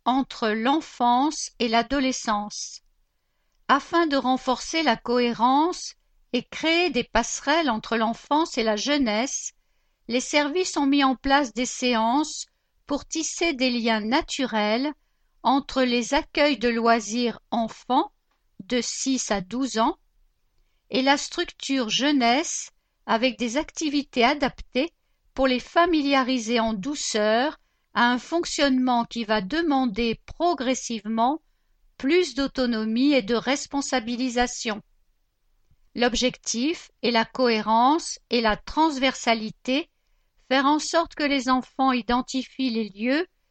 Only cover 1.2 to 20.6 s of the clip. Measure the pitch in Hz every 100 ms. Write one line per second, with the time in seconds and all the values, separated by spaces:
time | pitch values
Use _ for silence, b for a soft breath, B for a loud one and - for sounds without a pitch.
1.2 | 294 - - - 240 226 226 277 262 254
2.2 | - 208 208 - - - _ _ _ _
3.2 | _ _ _ _ - 269 - 339 339 277
4.2 | 254 254 - 247 - 320 302 226 - 247
5.2 | 240 208 240 269 339 349 - - _ _
6.2 | _ 247 - - 311 330 359 240 233 226
7.2 | 233 - - 320 302 220 - 226 226 226
8.2 | - 294 330 - 220 214 226 294 240 208
9.2 | 269 - - - _ _ _ _ - 240
10.2 | - 302 294 339 359 330 277 285 269 254
11.2 | 277 277 262 233 247 - 254 233 226 262
12.2 | 302 - - _ _ _ - 285 - 311
13.2 | 302 - 339 262 262 240 233 220 214 285
14.2 | - - 254 220 208 226 285 277 _ _
15.2 | _ _ - 269 269 262 254 240 226 269
16.2 | - - 294 247 240 233 233 233 208 233
17.2 | 240 - - 233 220 - - 262 415 _
18.2 | _ _ _ - 190 247 233 - 269 262
19.2 | - 202 185 240 269 220 247 370 _ _
20.2 | _ _ _ _